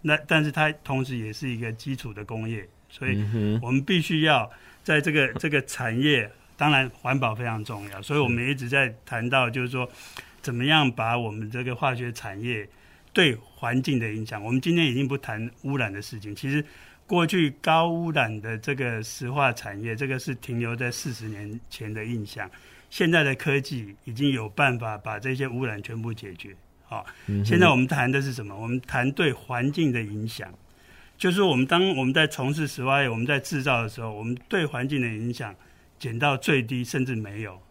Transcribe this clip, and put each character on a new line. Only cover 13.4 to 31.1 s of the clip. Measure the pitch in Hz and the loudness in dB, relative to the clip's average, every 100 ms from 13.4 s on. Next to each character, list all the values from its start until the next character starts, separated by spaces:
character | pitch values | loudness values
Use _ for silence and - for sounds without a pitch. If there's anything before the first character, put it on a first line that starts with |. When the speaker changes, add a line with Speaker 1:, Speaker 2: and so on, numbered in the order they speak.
| - - 120 123 | -8 -6 -2 0
Speaker 1:
境 | 131 131 | 0 0
的 | 113 | -2
影 | 110 107 | -4 -6
响， | 107 | -8
我 | 107 | -2
们 | 131 | 0
今 | 165 170 | 2 2
天 | 156 | 4
已 | |
经 | 123 139 | 2 0
不 | 135 | -2
谈 | - 110 113 - | -4 -6 -8 -8
污 | 135 139 | -4 -2
染 | 110 | -2
的 | 98 | -4
事 | 101 110 | -10 -12
情， | 104 101 | -10 -6
其 | 135 | -2
实 | 147 143 - - - _ | -2 -2 -12 -20 -20 _
过 | 175 165 | 2 4
去 | 185 151 - | 4 2 2
高 | - 160 170 | 4 4 4
污 | 170 170 | 0 0
染 | 151 117 107 | 0 0 -2
的 | 110 113 | -6 -6
这 | 127 143 | -4 -2
个 | 123 113 | -2 -2
石 | 110 - 123 | -6 -8 -6
化 | 139 135 | 2 2
产 | 113 110 101 | 0 -8 -8
业， | 113 113 | -6 -4
这 | 139 | -4
个 | 127 | -4
是 | - 123 | -6 -8
停 | - 120 | -6 -4
留 | 117 120 | -2 -2
在 | 123 | -4
四 | 120 135 | -4 -8
十 | 117 110 | -8 -8
年 | 104 104 117 - | -8 -10 -12 -12
前 | - 110 | -12 -8
的 | 107 | -6
印 | 110 117 101 | -4 -4 -6
象， | - 98 - - - - | -8 -12 -14 -20 -20 -16
现 | - 175 | 0 4
在 | 165 | 4
的 | 143 131 | 4 0
科 | - 139 | 0 0
技 | 135 131 101 98 | 0 -8 -10 -14
已 | - | -12
经 | 113 143 | 0 2
有 | 131 107 | 2 -4
办 | - 143 120 | 0 2 2
法 | 113 107 | -4 -6
把 | 113 107 | -8 -6
这 | 127 | -4
些 | 131 131 | -4 -4
污 | 120 | -2
染 | 131 104 | -4 -6
全 | 101 113 | -8 -6
部 | 113 | -6
解 | 110 104 | -8 -10
决。 | 85 98 95 - _ _ | -14 -16 -18 -20 _ _
好， | 110 - - - | -10 -10 -12 -2
Speaker 2:
嗯 | 101 | 0
哼。 | 104 | 4
Speaker 1:
现 | 175 | 8
在 | 175 | 8
我 | 131 | 6
们 | 127 | 4
谈 | 147 123 | 2 2
的 | 139 | 2
是 | 139 | 0
什 | 123 101 | -6 -10
么？ | |
我 | 98 113 | -8 -4
们 | 127 | -4
谈 | - 135 123 | -2 0 0
对 | - 160 | 2 0
环 | 117 - 123 131 | 0 -6 -2 0
境 | 147 156 | 2 2
的 | 120 | 2
影 | 107 107 110 | -4 -6 -6
响， | - 92 87 - _ - - - | -6 -12 -16 -20 _ -20 -20 -20